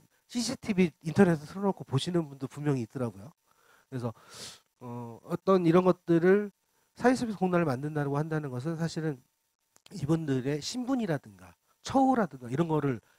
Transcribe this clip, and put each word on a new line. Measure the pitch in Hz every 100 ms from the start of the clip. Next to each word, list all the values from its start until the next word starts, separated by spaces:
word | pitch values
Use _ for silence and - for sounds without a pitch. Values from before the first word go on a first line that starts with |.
| - _ _
씨씨티비 | 240 226 269 - 185 175 -
인터넷에 | 160 151 190 160 147
틀어놓고 | 190 196 - -
보시는 | 135 - 175 151
분도 | 135 127
분명히 | 143 147 135
있더라고요. | 110 131 120 95 123 - _ _ _ _ _
그래서, | 131 113 - - - - - _ _
어, | 123 120 117 117
어떤 | - 170 190 190 170
이런 | 170 185
것들을 | 175 - 165 175 202 208 - _ _ _ -
사회서비스 | 240 254 233 190
공단을 | 185 175 160
만든다고 | 123 151 156 143 143
한다는 | 160 156 147
것은 | 123 151 160
사실은 | 165 165 156 131 _ _ _ _ _ _ _
이분들의 | 196 139 165 151 131 127 147
신분이라든가 | - 247 240 262 208 143 110 95 90 _ _ _
처우라든가 | - 269 262 247 196 131 120
이런 | 135 170
거를 | 156 139 113 -